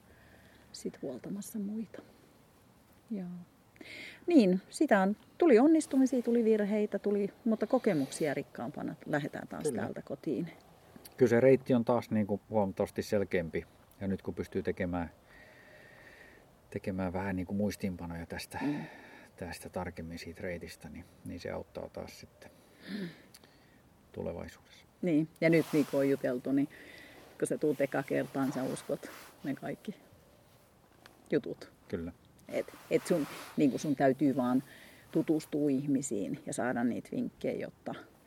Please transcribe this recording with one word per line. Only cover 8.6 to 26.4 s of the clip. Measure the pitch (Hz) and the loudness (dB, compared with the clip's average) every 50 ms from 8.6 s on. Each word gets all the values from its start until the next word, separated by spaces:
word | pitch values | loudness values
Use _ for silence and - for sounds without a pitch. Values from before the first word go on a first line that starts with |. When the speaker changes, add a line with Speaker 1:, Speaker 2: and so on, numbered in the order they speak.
| 120 120 151 - - - 160 - - | -10 -8 -8 -8 -8 -8 -8 -10 -6
Speaker 1:
lähdetään | - 156 143 139 - - - - - | -4 -2 -2 -2 -4 -8 -10 -12 -10
taas | - - 156 | -10 -6 -4
Speaker 2:
Kyllä. | 151 123 - | -4 -4 -2
Speaker 1:
täältä | - - - - | -6 -6 -8 -10
kotiin. | - - - - - 165 131 101 170 165 - - - - - - - - - - - - - - | -10 -10 -12 -8 -6 -4 -4 -4 -4 -6 -10 -18 -20 -20 -20 -20 -20 -20 -20 -20 -20 -20 4 4
Speaker 2:
Kyllä | 127 113 | 6 6
se | 117 117 | 8 8
reitti | 120 135 135 123 - - 135 | 8 8 8 6 6 2 2
on | 120 113 | 2 4
taas, | - 123 117 107 - | 4 2 2 0 0
niinku, | 110 110 107 98 104 98 - - | 0 0 2 0 -2 -4 -4 -2
huomattavasti | 110 110 101 95 92 - 101 - - - 95 | 0 0 0 0 0 -2 -2 -2 0 -6 -2
selkeämpi. | - - 104 98 - - 92 82 80 - 87 - - - - - _ - - | 0 0 0 0 2 0 -2 -2 0 -4 -6 -6 -6 -18 -20 -20 _ -14 -8
Ja | 101 98 | -4 -4
nyt | 95 90 | -4 -4
kun | - - 90 | -4 -8 -6
pystyy | - 95 - - 98 87 | -6 -8 -4 -4 -4 -2
tekemään, | 92 87 - 98 87 87 87 85 78 - - - - - - - - - - - - - - - - - - - - - - - - - - - - - _ _ _ | -2 -2 -2 -4 -2 -2 -4 -4 -6 -8 -18 -20 -20 -20 -20 -20 -20 -20 -20 -20 -20 -20 -20 -20 -20 -20 -20 -20 -20 -20 -20 -20 -20 -20 -20 -20 -20 -20 _ _ _
tekemään | - 101 - 110 92 92 95 90 87 | -10 -6 -6 -4 -4 -2 -4 -2 -2
vähän, | 92 95 98 95 | -4 -4 -2 -4
niinku, | 92 90 87 101 | -4 -4 -4 -2
muistiinpanoja | 98 104 101 92 - - 98 90 85 87 85 85 85 85 | -2 -2 -2 -2 -4 -6 -6 -6 -6 -8 -10 -8 -10 -10
tästä, | - 90 85 - - - - | -10 -10 -12 -10 -10 -8 -6
Speaker 1:
Mm. | - 143 147 143 160 - - - - - - - - - _ | -4 -4 -4 -4 -8 -12 -16 -20 -20 -20 -20 -20 -20 -20 _
Speaker 2:
tästä | - 95 85 80 - - 82 | -12 -10 -10 -10 -12 -14 -10
tarkemmin | - 92 90 90 85 - 82 82 82 85 | -10 -8 -8 -8 -10 -10 -12 -12 -12 -12
siitä | - 82 80 - | -12 -14 -14 -10
reitistä, | - 92 87 85 85 82 - - - 78 | -8 -8 -8 -8 -10 -14 -16 -16 -16 -16
niin, | 73 - - - - - - | -16 -16 -18 -18 -20 -18 -14
niin | 87 90 90 | -14 -14 -10
se | - - | -8 -8
auttaa | 87 - - - _ - - - | -8 -8 -10 -12 _ -12 -12 -12
taas | - - - - - - | -12 -12 -14 -14 -14 -20
sitten | - - _ _ - - - - - - - - - - 196 202 | -20 -20 _ _ -20 -20 -20 -20 -20 -20 -20 -20 -14 -12 -10 -8
Speaker 1:
Mm. | 185 170 160 - - - - - - - _ - - - - _ _ - _ _ _ _ | -8 -10 -12 -16 -20 -20 -20 -20 -20 -20 _ -20 -20 -20 -20 _ _ -20 _ _ _ _
Speaker 2:
tulevaisuudessa. | - 95 92 90 87 90 87 85 - - - _ - - - _ _ _ | -12 -8 -8 -8 -8 -8 -10 -12 -14 -20 -20 _ -20 -20 -20 _ _ _
Speaker 1:
Niin, | - 180 156 147 160 - - - | -2 2 2 2 0 0 -4 2
ja | 175 165 | 4 6
nyt, | 165 165 143 - - | 6 6 4 4 2
niin | 156 135 - | 0 2 2
kuin | - 139 | 0 0
on | 139 139 | 2 2
juteltu, | 139 135 - 135 127 127 | 2 0 0 -2 -4 -2